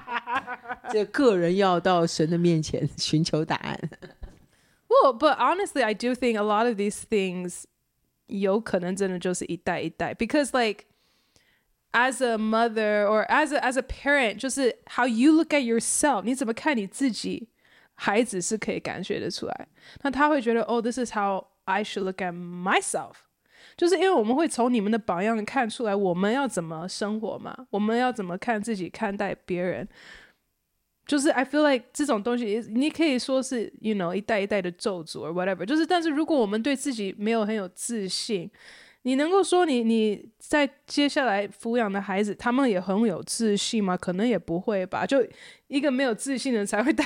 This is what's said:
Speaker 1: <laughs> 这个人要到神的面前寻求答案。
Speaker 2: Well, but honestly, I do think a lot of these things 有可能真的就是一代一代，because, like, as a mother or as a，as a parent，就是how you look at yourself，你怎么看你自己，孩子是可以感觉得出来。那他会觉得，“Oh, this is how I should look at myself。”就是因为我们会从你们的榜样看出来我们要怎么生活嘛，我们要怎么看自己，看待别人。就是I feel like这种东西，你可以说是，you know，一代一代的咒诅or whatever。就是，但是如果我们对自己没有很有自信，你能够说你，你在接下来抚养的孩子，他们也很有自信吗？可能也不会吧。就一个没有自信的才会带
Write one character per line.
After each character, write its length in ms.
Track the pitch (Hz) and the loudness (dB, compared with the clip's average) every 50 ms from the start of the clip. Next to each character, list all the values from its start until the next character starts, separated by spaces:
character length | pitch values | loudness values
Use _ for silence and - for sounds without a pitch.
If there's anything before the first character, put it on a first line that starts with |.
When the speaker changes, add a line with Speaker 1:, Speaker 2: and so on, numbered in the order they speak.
| - | -10
Speaker 1:
<laughs> 840 | 247 240 233 - 247 247 269 - 240 247 - - 233 247 - - 233 | -8 -8 -8 -6 -4 -4 -4 -4 -6 -10 -10 -10 -12 -14 -12 -8 -2
这 140 | - 214 202 | 0 0 0
个 320 | 208 - 285 285 240 196 | 0 0 4 4 4 6
人 180 | 175 170 170 185 | 4 2 2 2
要 240 | 196 196 185 180 170 | 4 4 4 2 2
到 260 | 170 190 180 170 170 | 2 4 4 4 2
神 200 | 165 - - 160 | 2 2 0 0
的 80 | 160 175 | 2 2
面 260 | 170 175 175 165 160 156 | 2 4 4 4 2 0
前 260 | - - - 143 143 - | -2 -2 -2 -2 -2 -2
寻 260 | - - - 160 156 165 | -4 -2 0 2 2 2
求 220 | - - 151 160 | 2 0 -2 0
答 120 | - 151 | -2 -4
案。 220 | - - - - - - 156 - - - - - _ - - - - - _ _ _ _ _ _ _ _ | -4 -4 -6 -6 -6 -8 -10 -10 -14 -20 -20 -16 _ -16 -16 -16 -20 -20 _ _ _ _ _ _ _ _
Speaker 2:
Well, 280 | - 453 554 349 269 240 | 4 6 6 6 6 4
but 220 | 226 302 302 247 | 4 2 2 4
honestly, 460 | - 240 285 339 370 403 - - 285 240 | 4 2 2 2 0 -2 -2 0 0 0
I 100 | 214 214 | 0 0
do 220 | - 233 247 254 | 0 -2 -2 0
think 200 | 247 262 240 220 | 2 0 0 2
a 60 | 208 | 2
lot 240 | 208 214 208 214 233 | 0 2 2 2 2
of 80 | 247 220 | 2 0
these 280 | 196 202 208 - - - | 0 -2 -2 -4 -6 -4
things 580 | - 226 202 190 185 175 180 180 175 - - - - _ _ _ _ _ _ _ _ _ _ _ | -2 0 0 0 0 -2 -6 -6 -8 -10 -12 -16 -20 _ _ _ _ _ _ _ _ _ _ _
有 340 | - - 196 196 190 196 226 | -10 -4 -2 0 2 2 0
可 200 | 226 - - 180 | 0 -2 -2 -2
能 160 | 175 180 196 | -2 -2 -2
真 160 | 196 196 185 | -2 -2 -2
的 80 | 185 175 | -2 -2
就 160 | 175 185 180 | -2 -4 -4
是 100 | - - | -4 -4
一 100 | - 170 | -6 -8
代 260 | 175 - 185 170 151 | -6 -4 -4 -4 -4
一 80 | 123 170 | -4 -6
代， 240 | - - 175 131 - | -6 -6 -6 -6 -4
because, 440 | - 233 220 - 302 277 - - 254 | -4 -4 0 2 2 2 2 2 2
like, 260 | 233 214 196 - - _ _ _ _ _ _ _ _ _ _ _ _ _ _ _ _ _ _ _ _ _ - | 2 0 -2 -4 -12 _ _ _ _ _ _ _ _ _ _ _ _ _ _ _ _ _ _ _ _ _ 0
as 260 | 226 247 262 240 254 | 2 2 2 2 0
a 160 | 262 233 226 | 0 0 0
mother 720 | 214 220 220 220 226 233 233 214 220 214 208 208 208 208 | 0 0 2 2 2 2 2 0 0 0 2 2 2 4
or 180 | 202 214 214 - | 4 4 2 2
as 280 | - 226 285 302 262 294 | 2 2 2 2 2 0
a，as 240 | 247 220 254 240 262 | 0 0 0 0 -2
a 20 | |
parent， 560 | 262 - - - - 277 294 285 247 208 - | -4 -4 -10 -4 0 2 2 4 2 2 0
就 120 | 208 262 262 | -4 -6 -4
是 260 | - 277 269 220 - - _ - - | -2 0 0 0 0 -2 _ -6 -2
how 120 | - 247 | 0 0
you 240 | 269 220 220 254 311 | 2 2 6 6 6
look 220 | 311 320 320 - 311 | 6 6 4 4 2
at 80 | 294 | 2
yourself， 640 | 254 233 226 226 - - - - 302 294 247 196 180 | 2 2 0 0 0 0 0 2 2 2 2 2 0
你 120 | 226 269 | -2 -2
怎 100 | - 277 | -2 -2
么 80 | 214 226 | -4 -4
看 220 | - - 311 285 | -2 -2 0 0
你 100 | 226 190 | 0 -2
自 240 | 185 - - 277 254 | -4 -4 -2 -2 -2
己， 380 | 202 - - - - - 226 - _ _ _ _ _ _ _ _ _ | -2 -4 -6 -6 -6 -6 -10 -14 _ _ _ _ _ _ _ _ _
孩 280 | - - 214 202 226 | -6 -2 0 2 2
子 200 | 254 - 202 180 | 2 0 -2 -4
是 160 | 175 - 220 | -4 -4 -4
可 160 | 214 - 226 190 | -4 -4 -4 -6
以 60 | - | -6
感 220 | - - - - | -6 -6 -8 -8
觉 160 | 190 - - | -6 -6 -4
得 140 | - - - | -4 -4 -6
出 140 | - - - | -6 -6 -8
来。 220 | - - - - - _ _ - - - - | -8 -8 -10 -12 -18 _ _ -20 -20 -14 -6
那 100 | - 277 | -6 -4
他 160 | 254 269 294 | 0 2 2
会 140 | 302 311 277 | 4 2 2
觉 120 | 214 233 226 | 2 2 0
得， 80 | 233 214 | 0 0
“Oh, 200 | - 233 240 214 | 0 -2 -2 -2
this 160 | 247 233 262 | -2 -4 -4
is 140 | 240 226 - | -6 -4 -4
how 340 | 214 202 196 190 185 - _ _ _ _ | -2 -2 -2 -2 -4 -6 _ _ _ _
I 200 | 196 190 208 214 | -4 -2 -2 -4
should 200 | - - 196 185 | -4 -6 -4 -4
look 180 | 190 185 - | -4 -4 -4
at 120 | 190 180 175 | -6 -6 -6
myself。” 800 | 175 175 175 180 180 180 190 226 392 - - - 160 131 - - - _ _ _ _ _ _ _ - - - - | -8 -10 -12 -10 -6 -2 0 0 0 0 -2 -4 -6 -8 -10 -16 -20 _ _ _ _ _ _ _ -20 -20 -20 -4
就 100 | - 349 | 0 2
是 80 | 339 381 | 2 4
因 60 | - | 4
为 80 | 370 381 | 4 4
我 140 | 370 262 214 | 4 4 4
们 120 | 220 254 | 2 2
会 120 | 302 339 | 2 0
从 240 | - - - 233 247 | 0 0 0 2 2
你 100 | 247 226 | 2 2
们 100 | 196 208 | 2 2
的 60 | 226 220 | 0 0
榜 240 | - - 180 170 196 | 0 -2 -2 0 0
样 200 | 226 233 220 208 | 0 0 0 -2
看 260 | - - 269 240 214 | -2 -2 0 0 0
出 140 | - - 240 | -2 -4 -2
来 100 | 208 196 | 0 0
我 180 | 202 202 180 170 | 2 2 2 2
们 180 | 180 202 208 | 2 2 2
要 160 | 233 277 277 | 2 0 0
怎 140 | 240 - 180 | -2 -2 -4
么 260 | 165 160 165 160 170 | -6 -6 -8 -8 -8
生 320 | 190 - - 220 202 214 220 | -8 -6 -6 -4 -4 -4 -4
活 200 | 220 190 - - | -4 -6 -6 -8
嘛， 260 | - - - - 254 - | -10 -12 -14 -14 -12 -6
我 100 | - 202 | -4 -2
们 180 | 214 220 226 | 0 0 2
要 140 | 240 254 254 | 2 0 0
怎 120 | 247 - 190 | -2 -4 -6
么 140 | 175 175 | -6 -8
看 240 | 196 - 247 226 208 | -6 -4 -2 -2 -2
自 140 | 208 233 220 | -2 -4 -6
己， 140 | 190 170 170 | -6 -6 -8
看 260 | - - 226 202 196 | -6 -6 -6 -4 -4
待 180 | 202 202 185 - - _ | -4 -4 -6 -6 -8 _
别 160 | - 180 175 | -6 -4 -2
人。 260 | 180 180 147 113 185 - - - - - - - - - _ _ _ _ _ _ _ _ _ _ _ _ _ _ _ | -2 -2 -4 -6 -8 -12 -14 -20 -20 -20 -20 -20 -20 -20 _ _ _ _ _ _ _ _ _ _ _ _ _ _ _
就 140 | - 285 285 | -2 -2 2
是 100 | 269 311 | 2 2
I 160 | - 247 254 | 2 2 0
feel 220 | 254 285 302 302 294 | 2 2 4 4 4
like 160 | 269 233 - - - | 4 2 0 -6 -6
这 120 | - 294 | -4 0
种 160 | 277 240 208 | 0 0 0
东 160 | 202 240 240 | 0 0 -2
西， 280 | 240 240 208 202 233 214 - | 0 0 -2 -2 -2 -4 -2
你 200 | 214 247 285 311 | 0 0 0 0
可 160 | - - 330 | 2 2 2
以 120 | 302 254 | 2 2
说 240 | 233 - - 262 262 | 0 0 0 0 0
是， 300 | 254 - 262 233 196 - - - | 0 -2 -4 -4 -4 -6 -8 -6
you 160 | - 220 214 | -2 -2 0
know， 180 | 196 175 170 185 | 0 0 -2 -2
一 60 | 202 | -4
代 200 | 202 - 226 202 | -2 0 0 0
一 80 | 202 | 0
代 140 | 202 208 202 | 0 -2 -2
的 100 | 180 180 | -2 -4
咒 320 | 175 - - 220 185 170 160 | -6 -4 -4 -4 -4 -4 -8
诅 160 | - - - | -10 -10 -10
or 120 | 113 151 | -8 -6
whatever。 320 | 170 180 180 196 190 - 175 | -4 -2 -2 -2 -2 -4 -2
就 140 | 214 302 | -2 0
是， 80 | 311 330 | 0 2
但 160 | 320 370 349 | 2 2 0
是 80 | 320 330 | 2 0
如 160 | 269 302 320 | 0 -2 0
果 100 | - 320 | 0 2
我 100 | 269 220 | 2 2
们 160 | 196 208 226 | 0 0 -2
对 140 | 226 285 269 | 0 -2 -2
自 180 | 262 - 285 240 | -2 -2 -6 -4
己 200 | 220 202 190 - | -4 -6 -6 -6
没 140 | - 208 220 | -4 -2 0
有 140 | 233 226 208 | 0 0 0
很 80 | 208 220 | 0 -2
有 160 | 214 190 180 | -4 -6 -8
自 400 | - - - - 233 214 190 180 | -10 -12 -8 -6 -6 -4 -4 -4
信， 400 | - - - - 214 175 - 202 - _ - - - - - - _ _ - | -6 -6 -4 -4 -4 -4 -4 -8 -14 _ -20 -20 -20 -20 -20 -20 _ _ -2
你 60 | 254 262 | 0 0
能 140 | 262 294 339 | 2 2 4
够 140 | 370 302 330 | 4 4 4
说 240 | - 359 359 359 | 4 4 4 4
你， 160 | 320 262 240 226 | 4 2 2 2
你 440 | 226 226 220 214 214 196 - - - _ _ | 2 4 4 4 2 0 -2 -8 -16 _ _
在 280 | - - 311 294 285 277 - _ _ | -4 0 2 2 2 2 -2 _ _
接 200 | - - 294 285 | -4 0 2 2
下 180 | 277 - 302 262 | 2 2 2 2
来 220 | 233 196 202 202 | 2 2 0 -2
抚 300 | 190 - - - 226 233 | -4 -8 -8 -4 -2 0
养 140 | 247 220 202 | 0 0 0
的 100 | 196 202 | -2 -4
孩 220 | 196 202 185 196 214 | -4 -2 0 0 0
子， 100 | 208 185 | 0 -2
他 180 | - - 240 | -2 -2 0
们 160 | 240 269 277 | 2 2 2
也 140 | 247 190 175 | 2 2 0
很 180 | - 208 190 208 | 0 0 0 2
有 200 | 233 220 160 - | 2 2 0 -2
自 340 | - - - - 226 214 202 | -6 -6 -4 -2 0 0 0
信 280 | 196 - - 240 220 202 | 0 0 -2 0 0 0
吗？ 120 | 185 180 | 0 0
可 180 | 180 - 185 175 | -2 -2 -4 -2
能 140 | 185 226 | 0 0
也 100 | 247 220 | 0 0
不 220 | 170 - - 165 180 | 0 -2 -4 -4 -4
会 240 | - 233 208 190 185 | -2 -2 -2 -2 -2
吧。 180 | 185 - 110 185 | -4 -4 -4 -2
就 180 | - 269 269 - - - - - - - _ _ | 2 2 2 2 0 -4 -12 -20 -20 -20 _ _
一 120 | - 254 285 | -6 -4 -2
个 120 | 285 285 | 0 0
没 100 | 247 262 | 0 0
有 120 | 277 247 214 | 0 0 -2
自 220 | - - 277 269 | -2 -4 -4 -4
信 160 | 226 - 269 | -4 -2 0
的 140 | 240 208 202 | 0 0 0
才 180 | 196 220 208 233 | 0 -2 0 2
会 80 | 294 | 2
带 140 | 262 220 - | 2 2 -2